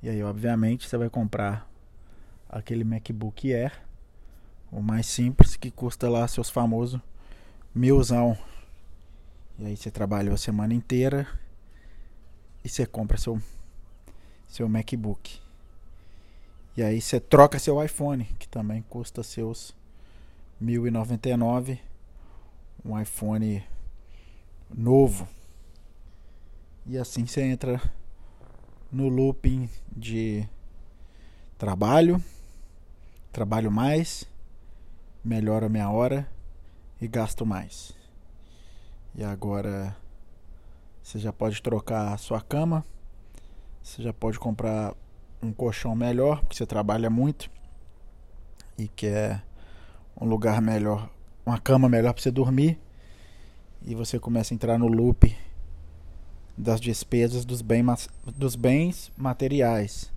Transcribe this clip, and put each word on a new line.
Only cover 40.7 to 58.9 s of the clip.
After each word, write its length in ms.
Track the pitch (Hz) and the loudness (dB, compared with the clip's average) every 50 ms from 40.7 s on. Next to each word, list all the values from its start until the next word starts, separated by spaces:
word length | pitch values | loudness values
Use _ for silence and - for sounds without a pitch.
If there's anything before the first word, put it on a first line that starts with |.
| - - - - - - | -20 -20 -20 -20 -18 -18
você 180 | - - - 110 | -18 -10 -8 -6
já 120 | 104 110 | -6 -6
pode 300 | - - - 110 104 104 | -4 -2 -2 -2 -2 -2
trocar 520 | - - 113 - - - 117 110 107 104 101 | -2 -2 -2 -2 -2 -2 -2 -2 0 -2 -4
a 40 | 104 | -6
sua 240 | - - 120 110 | -4 -4 -4 -4
cama, 420 | - - - 143 156 165 165 160 156 - - - - - - - - - - - - - - - - - - - - | -4 -2 -2 0 2 2 2 0 -2 -4 -12 -14 -14 -14 -16 -16 -18 -18 -18 -18 -18 -16 -16 -16 -16 -16 -16 -14 -14
você 180 | - - - | -16 -12 -8
já 100 | 117 117 | -6 -6
pode 280 | 110 - - 113 107 - | -6 -2 -2 -2 -2 0
comprar 560 | - 120 110 110 110 110 110 110 107 101 95 - - - - - - - - - | -2 -4 -2 -2 -2 -2 0 0 -2 -2 -6 -8 -14 -18 -20 -20 -18 -18 -14 -8
um 120 | - 117 107 | -6 -6 -4
colchão 420 | - 123 120 107 - - 123 113 | -2 -2 -2 -2 0 -2 -2 0
melhor, 440 | 113 120 120 120 123 131 143 151 147 | 2 2 2 2 4 4 4 4 4
porque 140 | - - - | 2 2 2
você 100 | - 117 | 0 -4
trabalha 440 | - - 107 104 104 104 113 113 113 | -2 0 0 2 2 2 2 2 2
muito 420 | 113 117 131 147 147 - - - - - - - - - - - - - - - - - - - - - - - - - - - - - | 4 4 4 2 2 -2 -8 -14 -12 -14 -18 -18 -18 -18 -18 -18 -18 -18 -18 -20 -20 -18 -20 -18 -18 -18 -16 -16 -16 -18 -16 -16 -8 -8
e 100 | 110 104 | -8 -8
quer 560 | - - - 104 104 104 107 104 107 101 - - - - - - - - - - - - - - - - | -8 -4 -2 0 0 0 0 0 -2 -4 -6 -10 -16 -16 -16 -16 -16 -16 -16 -16 -18 -18 -20 -18 -14 -4
um 60 | - | 0
lugar 340 | 113 110 107 104 113 107 110 | 2 2 4 4 4 4 4
melhor, 480 | 113 110 110 107 104 107 104 104 107 - - - - - - - - | 4 4 2 2 2 2 0 0 -2 -8 -14 -16 -18 -18 -18 -8 -2
uma 140 | - 120 110 | 0 0 0
cama 280 | - - 135 131 131 127 | 4 6 6 8 8 8
melhor 260 | 120 117 117 120 120 | 6 6 6 4 2
pra 80 | - | 2
você 100 | - 131 | 0 0
dormir. 480 | 127 131 135 123 131 131 143 160 165 - - - - - - - - - - - - - - - - - - - - - - - | 2 4 4 4 6 6 6 6 4 2 -4 -18 -20 -20 -20 -20 -20 -20 -20 -20 -20 -20 -20 -20 -20 -20 -20 -18 -18 -14 -10 -8
E 60 | 117 | -4
você 260 | 110 117 - - 120 | -4 -4 -2 -4 -4
começa 320 | - - 117 117 110 - | -2 0 2 2 2 0
a 40 | 123 | -2
entrar 240 | 113 - 113 117 117 | -2 2 2 4 6
no 80 | 120 113 | 6 6
loop 500 | 113 113 117 123 123 - - - - - - - - - - - - - - - - - - - - - - - - - - - - - | 6 6 6 6 8 10 8 8 8 2 -6 -8 -8 -8 -8 -8 -10 -12 -12 -14 -16 -16 -16 -14 -14 -14 -14 -14 -14 -16 -16 -16 -10 -4
das 240 | 113 113 113 110 | 0 2 2 2
despesas 640 | 117 120 113 - - - - 120 117 117 120 123 120 | 2 0 -2 -2 -2 2 4 4 4 4 2 0 -2
dos 160 | 120 123 120 | -2 -4 -6
bem 220 | 117 110 117 117 120 | 2 4 4 6 6
mas-, 260 | 123 120 117 - - - - - - 117 | 6 4 2 -2 -10 -12 -12 -12 -12 -6
dos 200 | 139 139 131 117 | -2 -2 -2 0
bens 560 | 120 117 131 127 143 160 175 | 2 4 4 6 6 4 2